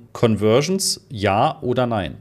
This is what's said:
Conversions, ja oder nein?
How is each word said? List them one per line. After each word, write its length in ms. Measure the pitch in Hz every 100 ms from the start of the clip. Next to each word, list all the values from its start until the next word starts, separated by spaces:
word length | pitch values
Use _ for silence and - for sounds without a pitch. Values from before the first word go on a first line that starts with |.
| -
Conversions, 920 | - 117 104 107 117 151 190 - - -
ja 500 | 110 101 101 147 156
oder 280 | 123 123 123
nein? 300 | 110 82 -